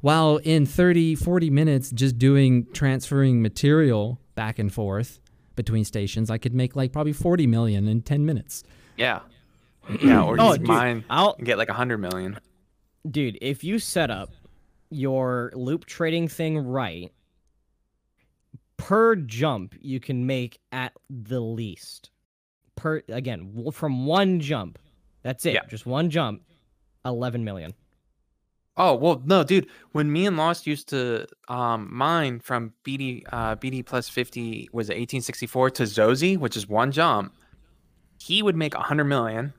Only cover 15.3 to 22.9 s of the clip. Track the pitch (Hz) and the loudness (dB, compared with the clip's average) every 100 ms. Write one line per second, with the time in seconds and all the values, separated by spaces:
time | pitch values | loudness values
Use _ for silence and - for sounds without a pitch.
15.3 | 123 120 127 127 160 - - 165 165 165 | -2 -4 -8 -6 -6 -8 -4 -2 0 -2
16.3 | - 160 156 127 131 113 85 87 _ _ | -4 -4 -4 -4 -4 -4 -8 -16 _ _
17.3 | _ _ _ _ _ _ _ _ _ _ | _ _ _ _ _ _ _ _ _ _
18.3 | _ _ - _ - - 202 226 214 131 | _ _ -20 _ -16 -2 2 2 2 -4
19.3 | 110 151 117 92 - 139 131 - 127 127 | -2 -2 -2 -8 -14 -10 -10 -6 -4 -2
20.3 | 135 123 - _ 127 127 _ _ 131 101 | -4 -6 -12 _ -8 -8 _ _ -16 -8
21.3 | 127 113 113 113 85 - - - _ _ | -6 -6 -6 -8 -12 -18 -20 -20 _ _
22.3 | _ _ _ _ - 160 | _ _ _ _ -8 -4